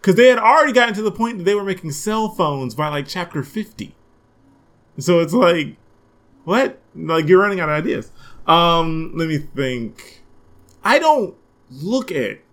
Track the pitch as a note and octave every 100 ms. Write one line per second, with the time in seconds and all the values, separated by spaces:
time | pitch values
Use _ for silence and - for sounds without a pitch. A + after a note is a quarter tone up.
0 | - F#3 B3 B3 A3 D4 D4+ B3 A#3 G3+
1 | A3 - A#3 A3+ F3 G#3 G3 F#3 D#3+ C#3+
2 | - A3 G#3+ G#3+ D#3+ C#3 C3 A2 D3+ D3
3 | C#3 F3+ F3 D#3 B2 A3 G#3 - G#2 _
4 | _ _ _ _ _ _ _ _ _ -
5 | C#3+ E3+ E3 G#3 F3+ E3 C#3 - _ _
6 | _ _ _ _ - G#3 - - _ -
7 | D#3 E3 D#3 F#3 G3+ G3 D#3+ D3+ E3 -
8 | - - - - - D#3+ E3+ E3+ E3 D#3+
9 | D#3+ - D#3+ D3+ D3 C3 C3 B2 A2+ -
10 | - - - - _ - _ _ G3+ C#4+
11 | D#4+ D4+ F#3+ - _ _ _ B2+ E3 B3+
12 | B3+ D#3+ G#2+ G2+ _